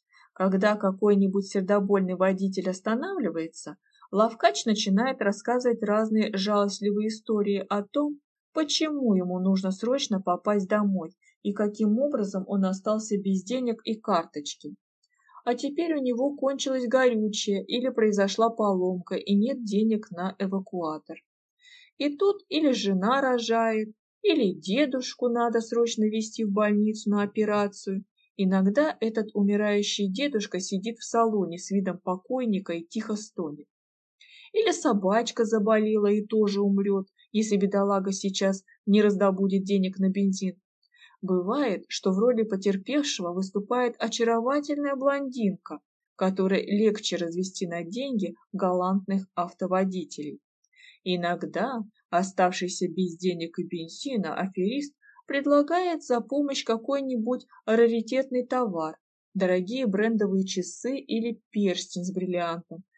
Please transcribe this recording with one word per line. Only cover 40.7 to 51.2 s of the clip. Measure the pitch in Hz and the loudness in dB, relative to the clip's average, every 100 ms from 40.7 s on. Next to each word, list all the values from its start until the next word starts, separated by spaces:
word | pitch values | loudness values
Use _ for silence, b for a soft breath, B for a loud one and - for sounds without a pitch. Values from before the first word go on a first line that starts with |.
| _ b b b b | _ b b b b
Бывает, | 180 185 180 262 269 175 - | -2 0 0 0 0 -2 -6
что | - 202 | -4 -2
в | 190 | 2
роли | 233 226 | 2 2
потерпевшего | 220 190 202 196 190 285 285 - 175 | 0 0 0 -2 0 -2 0 -4 -4
выступает | 175 190 208 202 247 247 240 | -4 -4 -4 -2 0 0 -2
очаровательная | 226 226 226 233 233 277 285 285 285 | -4 0 0 2 2 0 -2 -2 -2
блондинка, | 277 269 277 277 247 208 170 - 151 _ _ _ | 0 0 0 -2 -2 -2 -2 -10 -16 _ _ _
которой | - 190 190 185 185 | -2 -2 2 2 2
легче | - 202 214 214 - 175 | 2 2 4 2 -2 -4
развести | 170 170 185 - 180 | -4 -4 -4 -4 -6
на | 170 | -6
деньги | 165 226 277 240 196 208 B | -8 -6 -4 -2 -4 -8 B
галантных | 190 190 180 180 196 190 196 190 | -4 0 0 2 0 0 -4 -4
автоводителей. | - 175 - 185 185 190 185 156 - 147 135 _ _ _ B B B | -6 -6 -4 -2 0 0 -2 -8 -10 -12 -12 _ _ _ B B B
Иногда | - 180 | -4 -2